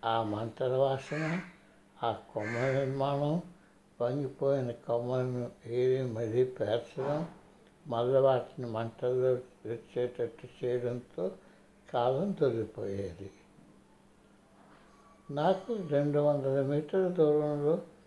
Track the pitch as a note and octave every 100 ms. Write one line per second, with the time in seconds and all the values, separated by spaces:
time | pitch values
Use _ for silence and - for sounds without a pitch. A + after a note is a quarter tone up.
0 | A2+ A2+ A2 G#2 A#2 - C3 C3 C3+ C3+
1 | - D3+ D#3+ E3+ - - - - _ -
2 | A#2 A2 - - G#2+ A#2 C3 C3+ C3+ C3+
3 | C#3 C#3 D3 E3 - - - _ _ _
4 | A#2+ C3+ C3 - C#3 C#3 B2 A#2 - A#2+
5 | B2 B2+ B2+ B2 A#2+ - A#2 A#2+ B2+ C3
6 | B2+ A2+ A#2 A#2 B2+ - G#2 A#2 - -
7 | C3+ D3 E3+ - - - - _ D3+ A#2
8 | A#2+ C3+ C3+ B2+ - - A#2+ A2 A#2 -
9 | B2 B2+ B2+ B2 B2 - G#2+ A#2 - B2
10 | B2 - A#2 - C3 - B2+ B2 B2 B2
11 | A#2+ - F3+ F#3+ - - - - - B2+
12 | A#2+ C3+ G3+ E3+ C#3+ A2+ G#2+ - G#2 G2
13 | G2 E2+ G2 - - - - - - -
14 | - - - _ _ - - - - -
15 | - - - C#3+ D#3+ F#3+ - A3+ E3+ C#3+
16 | D3 D3 D3 C#3+ C3+ C#3 C#3 D3 D3+ F#3+
17 | F#3 F3+ D3+ D3+ D3 D3 C#3+ F3 - -